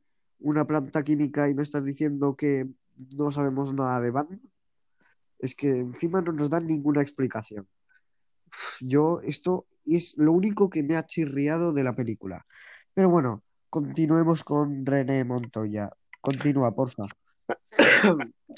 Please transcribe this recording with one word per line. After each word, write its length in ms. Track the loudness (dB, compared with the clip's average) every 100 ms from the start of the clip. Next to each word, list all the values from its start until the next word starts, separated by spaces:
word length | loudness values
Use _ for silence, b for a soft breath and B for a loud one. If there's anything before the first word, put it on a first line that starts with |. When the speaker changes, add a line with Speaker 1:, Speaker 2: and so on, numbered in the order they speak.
| _ _ _ _
Speaker 1:
una 260 | -2 0 2
planta 380 | 0 -2 -4
química 460 | 0 0 0 0 0
y 60 | 0
me 80 |
estás 200 | -2 -4
diciendo 540 | -6 -2 -2 0 -2 0
que 280 | 0 0 -2 -10 _ _ -18
no 180 | -4 -2
sabemos 420 | 0 -2 0 -4
nada 260 | -2 -2 0
de 120 | 0
Batman. 300 | -2 -4 -8 -20 _ _ _ _ _ _ _ _ _
Es 140 | -10 -4
que 120 | -2
encima 540 | -2 -4 -6 -4 -2
no 100 | -2
nos 180 | -2 -2
dan 160 | -2 -2
ninguna 360 | -2 2 2
explicación. 640 | 0 -2 -4 -4 -10 -14 -16 _ _ _ _ _ _ _ _ B B B
Yo 400 | 0 2 2 0
esto 440 | -4 -6 -2 -4 -4 _ 0 0
es 200 | 0 2
lo 140 | 4
único 380 | 4 2 2 0
que 140 | 0
me 120 | 0 -2
ha 80 | -2
chirriado 680 | -4 -4 0 0 0 0
de 100 | 0
la 100 | 0 -2
película. 500 | -4 -6 -10 -14 -16 b b b b
Pero 160 | 2 6
bueno, 340 | 6 4 -2 -10 _ _
continuemos 760 | -6 -4 0 2 4 4 2
con 420 | 0 0 0 -2 0
René 380 | 0 2 0
Montoya. 640 | 0 -4 -4 -6 -4 -4 -6 -10 _ -8
Continúa, 520 | -4 -2 0 2 0 0
porfa. 280 | -4 -4 -12 -12 _ _ _
Speaker 2:
<coughs> 880 | -12 _ 4 6 8 4 2 -2 -12 _